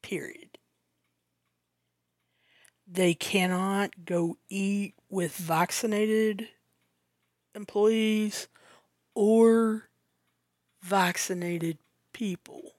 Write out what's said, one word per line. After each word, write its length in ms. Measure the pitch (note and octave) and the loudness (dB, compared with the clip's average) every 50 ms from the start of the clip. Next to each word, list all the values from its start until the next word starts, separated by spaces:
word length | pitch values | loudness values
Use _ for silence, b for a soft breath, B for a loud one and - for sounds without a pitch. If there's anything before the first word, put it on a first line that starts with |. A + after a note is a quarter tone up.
Period. 560 | - - G#3 D#3+ - - - - - _ - - _ _ _ _ _ _ _ _ _ _ _ _ _ _ _ _ _ _ _ _ _ _ _ _ _ _ _ _ _ _ _ _ _ b b b b b b b b b b _ _ G3 | -10 -8 -10 -8 -8 -12 -16 -18 -20 _ -20 -20 _ _ _ _ _ _ _ _ _ _ _ _ _ _ _ _ _ _ _ _ _ _ _ _ _ _ _ _ _ _ _ _ _ b b b b b b b b b b _ _ -8
They 240 | F3 F#3 F#3 F3 E3 | -2 0 2 2 2
cannot 920 | _ - - - G3 F3+ F#3 F3+ F3+ F#3+ G3 G3 G3 G3+ - - - E3 | _ -4 -2 0 0 2 2 0 -2 -2 -2 0 -2 -2 -4 -6 -14 -8
go 320 | - F3+ F3 E3+ E3+ E3+ _ _ _ | -4 -2 -2 -2 -2 -4 _ _ _
eat 460 | F#3+ G3 G3 G3 G3+ G3+ G3+ G3 _ _ _ _ | -6 -4 -2 -2 -2 -2 -4 -8 _ _ _ _
with 260 | G3 F#3+ F3 D#3 - | -6 -4 -4 -4 -6
vaccinated 1120 | - F3 E3 E3 D#3+ F3 - - - - A3 G#3 G#3 G#3+ G#3+ A3 A3 A3 G#3+ G#3 G3 A3 - _ _ _ _ _ _ _ _ _ _ _ _ _ _ _ _ _ _ _ _ _ | -10 -4 -2 0 0 0 0 -2 -4 -2 -2 0 0 0 0 2 2 0 0 -2 -4 -10 -14 _ _ _ _ _ _ _ _ _ _ _ _ _ _ _ _ _ _ _ _ _
employees 920 | G#3+ G#3 - - G#3 G#3 A3 A3+ A3 A3 A3 G#3+ G#3+ G#3+ G#3 - - - b b b b b b b b b b _ _ _ _ | -16 -16 -6 0 2 2 4 4 2 2 2 2 0 0 -2 -4 -8 -12 b b b b b b b b b b _ _ _ _
or 760 | - G3+ G#3+ A3 A3+ A3+ A3+ A3+ A3+ A3+ A3 A3 A3 - _ _ _ _ _ _ _ _ _ _ _ _ _ _ _ _ _ _ _ | 2 4 6 8 8 8 8 6 6 4 2 -2 -4 -8 _ _ _ _ _ _ _ _ _ _ _ _ _ _ _ _ _ _ _
vaccinated 960 | F#3 F3 G3+ G3 F3+ F3 F3 - - - F#3+ F3+ F3 F3 F3 E3 E3 E3 D#3 - _ _ _ _ _ _ - | -6 0 2 2 2 2 0 -2 -4 -4 -4 -4 -4 -4 -4 -2 -4 -4 -6 -8 _ _ _ _ _ _ -10
people. 640 | - A3+ G3 F3+ - _ - - - - - _ | -6 -6 -6 -6 -6 _ -20 -20 -18 -18 -20 _